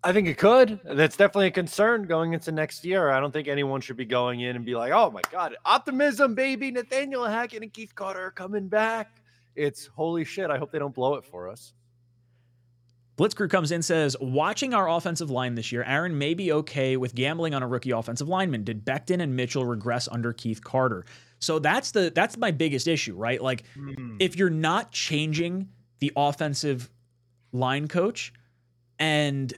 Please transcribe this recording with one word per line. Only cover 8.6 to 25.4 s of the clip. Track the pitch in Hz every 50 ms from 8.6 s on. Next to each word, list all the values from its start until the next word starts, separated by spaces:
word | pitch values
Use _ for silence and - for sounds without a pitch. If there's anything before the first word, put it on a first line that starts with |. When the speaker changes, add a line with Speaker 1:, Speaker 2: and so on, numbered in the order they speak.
| 196 190
Speaker 1:
back." | 196 214 220 220 226 226 214 - _ _ _ _ _ _ _ _ _
It's, | - 151 143 - - - -
"Holy | _ - 156 165 170 170 160
shit, | - - 196 190 165
I | 147 131
hope | 151 139
they | - 156
don't | 143 143 127
blow | - 127 131 147
it | 135 107
for | - - 90 90 92
us." | 104 117 - - _ _ _ _ _ _ _ _ _ _ _ _ _ _ _ _ _ _ _ _ _ _ _ _ _ _ _ _ _
Speaker 2:
Blitz | - 156 214 -
Crew | - 214 165
comes | - 190 165 147
in, | 170 170
says, | 160 - 175 160 156 143 123 -
"Watching | 135 131 127 143 151 - - - - 262 247
our | 214 190 170
offensive | 165 170 160 180 170 151 170 147
line | 131 123 127 123 120
this | 117 110 -
year, | 123 120 120
Aaron | - 135 147 165 180 165 143
may | 139 147 165
be | 175 202 175
okay | 151 151 151 - - 143 135 131 131 131
with | 127 123 123
gambling | 120 131 139 156 165 165 160 147
on | 139 127
a | 123
rookie | 127 123 - 127
offensive | 123 113 113 - 117 123 143 151
lineman. | 185 185 190 185 143 113 104
Did | 101 113 107 104
Becton | 131 131 139 - - 180 180
and | 175 147 131
Mitchell | 127 127 123 - 143 131
regress | 120 120 110 101 120 120 120 117 -
under | - 120 117 120 113
Keith | - - 117 113 110
Carter?" | - - - 131 131 127 113 92 87 - - - - _ _ _
So | - - 160 156
that's | 143 151 175 247 269 -
the, | - 220 185 165 147
that's | 160 190 220 - 226
my | 233 220
biggest | 165 131 160 160 139 131 120 165
issue, | 165 143 - 117 95
right? | 87 107 117 127 120
Like, | 110 131 131 117 - - -
Speaker 3:
Hmm. | 139 139 139 135 135 127 120 113 104
Speaker 2:
if | 185 185 180
you're | 170 196 180
not | 160 156 160 160 165 202 233 -
changing | - - - - 160 147 151 156 156 151